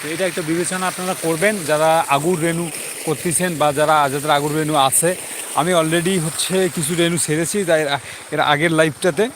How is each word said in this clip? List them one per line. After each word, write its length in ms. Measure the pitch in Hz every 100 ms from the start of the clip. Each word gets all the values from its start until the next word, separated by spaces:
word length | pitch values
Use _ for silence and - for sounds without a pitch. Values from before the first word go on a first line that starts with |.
তো 40 | 147
এটা 180 | 160 185
একটা 160 | 170
বিবেচনা 460 | 156 165 175 185 185
আপনারা 260 | 175 185
করবেন 440 | 185 160 160 196 214 151
যারা 380 | 151 160 165 160
আগুর 320 | 139 151 180
রেণু 300 | 165 165 170 - - - -
করতেছেন 500 | 151 180 160 180 160
বা 180 | 151
যারা, 360 | 143 151 156 143
যাদের 220 | 143 143
আগুর 240 | 143 147 151
রেণু 200 | 151 151
আছে। 400 | 135 - 165 180 - - - -
আমি 180 | 160
already 460 | 180 160 165 170 190
হচ্ছে 500 | 160 - - 190 185 -
কিছু 200 | 151 170
রেণু 220 | 170 170
ছেড়েছি, 480 | - 151 165 208 175
তাই 160 | 160
এর, 60 | 151 139 - - -
এর 80 | 151
আগের 320 | 139 147 170
লাইভটাতে 580 | 160 160 - 180 175 226